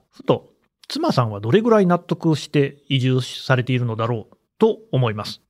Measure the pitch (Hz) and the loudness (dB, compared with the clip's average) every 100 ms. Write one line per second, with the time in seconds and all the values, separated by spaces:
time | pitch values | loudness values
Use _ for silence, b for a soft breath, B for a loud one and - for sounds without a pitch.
0 | _ - - 131 - _ _ _ - 269 | _ -8 -2 -2 -2 _ _ _ -12 -4
1 | 330 - 117 101 110 190 233 220 180 175 | 0 0 0 -2 0 2 4 2 2 0
2 | - 175 165 151 - 147 139 - _ 135 | -2 -4 -2 -2 -2 -2 -2 -4 _ -2
3 | 131 127 123 - - 127 123 127 120 110 | 2 0 -2 -10 -2 0 0 -2 -2 -2
4 | 113 117 - _ _ _ 226 226 - 135 | -2 -4 -8 _ _ _ 0 0 -4 0
5 | 120 104 104 - _ | 0 -2 -8 -12 _